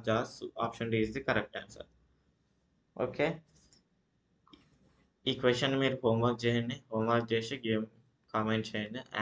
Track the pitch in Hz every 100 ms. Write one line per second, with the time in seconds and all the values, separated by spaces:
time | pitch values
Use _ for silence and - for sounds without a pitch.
0 | 113 110 127 - - - 117 - 117 113
1 | 110 127 135 110 - 98 - - - _
2 | _ _ _ _ _ _ _ _ _ -
3 | 123 - 151 160 - _ _ _ _ _
4 | _ _ _ _ _ - _ _ _ _
5 | _ _ 135 120 123 120 139 135 135 131
6 | 117 113 120 113 117 120 117 143 - 110
7 | 113 117 113 113 113 135 113 110 110 -
8 | _ _ _ 110 110 110 110 107 104 123
9 | - 104